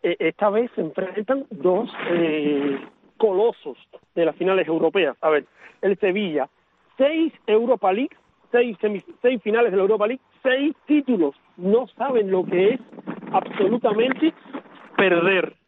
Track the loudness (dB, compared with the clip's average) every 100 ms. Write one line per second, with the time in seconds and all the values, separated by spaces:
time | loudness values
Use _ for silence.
0 | -2 -2 -2 0 0 0 -2 -4 -6 -6
1 | -6 -8 -4 -4 -4 -4 0 0 -2 -8
2 | -4 -2 0 0 -2 -2 -2 -4 -10 _
3 | _ _ 0 2 0 -2 -14 -16 _ -20
4 | _ -2 -2 0 0 0 0 0 0 0
5 | -2 0 0 0 -2 _ -20 _ -2 0
6 | 0 0 -2 -4 -6 _ _ _ _ _
7 | 0 2 -2 -4 0 0 2 0 0 0
8 | -4 _ _ _ _ 0 0 -2 -4 -6
9 | -10 -2 -2 0 -2 0 2 2 2 2
10 | 0 -4 _ _ -2 0 -2 -4 0 0
11 | 2 0 0 -2 _ -8 0 0 0 _
12 | -2 0 0 0 0 2 2 0 -6 -18
13 | -14 -12 -4 -4 -4 -2 0 2 0 0
14 | 0 0 -2 -2 -18 -18 -18 -20 -10 0
15 | 2 4 2 0 -2 -8